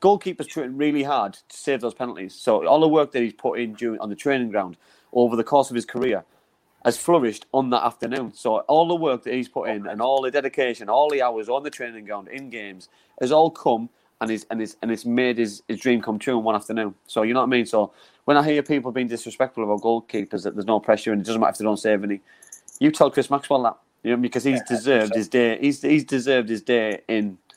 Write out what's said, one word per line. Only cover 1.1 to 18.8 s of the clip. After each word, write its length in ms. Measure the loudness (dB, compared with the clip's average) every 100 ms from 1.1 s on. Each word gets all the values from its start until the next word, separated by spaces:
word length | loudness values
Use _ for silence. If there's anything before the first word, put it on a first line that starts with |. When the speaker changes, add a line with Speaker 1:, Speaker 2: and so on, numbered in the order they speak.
| -2 -2
Speaker 1:
to 220 | -6 _ -8
save 260 | -4 -2
those 120 | -4
penalties. 400 | -6 -10 -10 -14
So 320 | -4 0 2 4
all 140 | 6
the 80 | 6
work 240 | 4 2
that 100 | 0
he's 120 | -4
put 260 | -2 -4 -4
in 140 | -6
during, 260 | -6 -6 -6
on 80 | -8
the 80 | -4
training 340 | -2 -2 0
ground 280 | -2 -4 -8 _ _ _
over 240 | 2 4 2
the 80 |
course 240 | 2 2 2
of 80 | -2
his 80 |
career 400 | -4 -2 -2 -2 -6 _ _ _ _ _ -2
has 100 | 0
flourished 480 | 2 4 2 -2 -4
on 160 | -2 0
that 140 | 0
afternoon. 480 | 0 -4 -6 -6 -8
So 260 | -6 -2 -2
all 280 | 2 2 2
the 80 | 0
work 260 | -2 -2
that 100 | -4
he's 140 | -6 -6
put 180 | -6 -6
in 180 | -6 -8
and 140 | -4
all 220 | 0 0
the 80 | 0
dedication, 580 | -2 -2 -2 -2 -2 0
all 220 | 2 2
the 100 | 2
hours 300 | 0 -2 -4
on 120 | -4
the 80 | -4
training 360 | -10 -12 -12 -12
ground, 220 | -12 -12
in 200 | -16 -14
games, 400 | -14 -14 -18 -20 _ _ -6
has 100 | 2
all 200 | 4 4
come 400 | 2 0 0 -2 _ _ -8
and 80 | -4
he's, 140 | -4 -6
and 100 | -6
he's, 160 | -6 -6
and 80 | -4
it's 140 | -4 -2
made 300 | 0 0 0
his, 240 | -4 -6 -10
his 120 | -2
dream 200 | 0 0
come 180 | 0 -4
true 200 | -2 0
in 60 |
one 100 | 0
afternoon. 400 | -2 -2 -4 -4 -8 -6
So 160 | -2
you 120 | 2
know 60 | 2
what 60 | 2
I 40 |
mean? 160 | 2 2
So 260 | 2 0 _ _ _
when 120 | 2 4
I 40 |
hear 200 | 4 2
people 300 | 0 -2